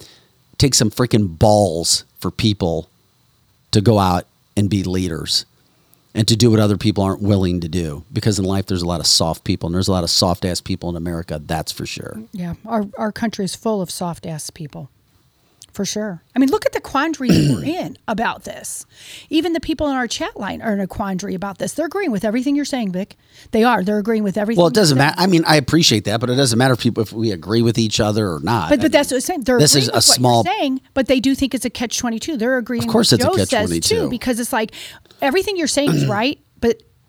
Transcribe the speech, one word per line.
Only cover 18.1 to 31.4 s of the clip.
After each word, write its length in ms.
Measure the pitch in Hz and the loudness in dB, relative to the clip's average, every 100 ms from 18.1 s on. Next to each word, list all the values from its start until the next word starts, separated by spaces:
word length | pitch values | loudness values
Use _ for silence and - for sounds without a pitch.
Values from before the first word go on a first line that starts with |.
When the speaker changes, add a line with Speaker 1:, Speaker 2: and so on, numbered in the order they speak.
| 214 220 - | -4 -4 -6
Speaker 2:
this. 420 | - - - - - - - - - | -12 -14 -12 -14 -14 -20 -20 -20 -2
Even 240 | 311 339 | 0 0
the 80 | 330 | -2
people 260 | - - 302 | -2 -2 -2
in 80 | 262 | -2
our 100 | 233 | -2
chat 320 | - 339 - | -4 -8 -8
line 240 | 196 - | -8 -6
are 120 | 226 | -4
in 80 | 202 | -2
a 40 | 190 | -4
quandary 480 | - 202 185 196 | -4 -4 -4 -6
about 260 | 185 202 190 | -6 -8 -6
this. 120 | 180 - | -6 -4
They're 100 | 330 | -4
agreeing 260 | 381 370 | -2 -2
with 140 | 202 220 | -2 0
everything 320 | 240 262 285 | 0 0 -2
you're 80 | 277 | -2
saying, 260 | 262 202 | -4 -4
Vic. 240 | 180 208 - _ - - | -4 -8 -12 _ -20 -4
They 120 | 220 | 2
are. 180 | 240 220 | 4 4
They're 160 | 190 208 | 0 0
agreeing 260 | 202 226 | 0 0
with 140 | 202 208 | 0 -2
everything 220 | 208 233 | 0 4
Speaker 1:
Well, 80 | 170 | 4
it 60 | |
doesn't 240 | 185 170 131 | 4 4 4
Speaker 2:
you're 40 | |
saying. 140 | 143 175 | 2 2
Speaker 1:
matter. 60 | |
I 60 | 185 | 4
mean, 180 | 170 165 | 4 4
I 80 | 151 | 2
appreciate 480 | 131 156 - 110 | 4 4 4 2
that, 160 | 101 113 | 0 -2
but 100 | 123 | 0
it 60 | 123 | 0
doesn't 240 | 135 113 | 2 4
matter 140 | 131 | 4
if 80 | 123 | 4
people, 200 | 120 92 | 0 0
if 100 | 107 | -4
we 180 | 110 113 | -2 -4
agree 300 | 90 78 117 | -4 -2 2
with 160 | 120 110 | 2 2
each 240 | 110 - | 0 0
other 280 | 107 107 104 | 0 2 0
or 120 | 78 | -2
not. 280 | 80 117 80 | 0 0 2
Speaker 2:
But, 100 | 247 | 2
but 40 | 302 | 2
Speaker 1:
I 20 | |
Speaker 2:
that's 220 | 294 277 | 2 2
Speaker 1:
mean, 40 | 262 | -2
Speaker 2:
what 80 | |
I'm 20 | - | -4
saying. 140 | 359 | -4
They're 160 | 233 247 | 0 4
Speaker 1:
this 140 | 247 143 | 4 4
Speaker 2:
agreeing 80 | |
Speaker 1:
is 40 | 123 | 2
a 40 | |
Speaker 2:
with 40 | 120 | 2
what 80 | |
Speaker 1:
small 400 | - 127 123 117 110 | 2 4 4 4 2
Speaker 2:
you're 80 | 427 | 0
saying, 260 | 285 262 _ | -2 -2 _
but 140 | - 247 | -4 2
they 140 | 262 | 2
do 140 | 262 | 2
think 200 | 269 | 0